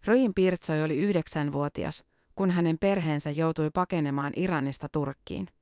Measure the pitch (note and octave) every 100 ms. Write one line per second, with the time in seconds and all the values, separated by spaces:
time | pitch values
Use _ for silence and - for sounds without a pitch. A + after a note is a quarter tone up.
0 | - A#3+ B3+ F#3+ F#3 F3+ - D#3 D#3 C#3+
1 | G3+ F#3 D#3+ D#3+ D3 C#3+ C#3+ - - D3+
2 | _ _ _ - F#3+ F3+ E3+ D#3+ G3 G3
3 | D#3+ D3 D3+ D3 E3 D#3+ D3+ F#3 F3+ F3
4 | D3 C#3 C#3+ - F3+ D#3 C#3 C#3 - D#3
5 | C#3 C#3 - - F#3 _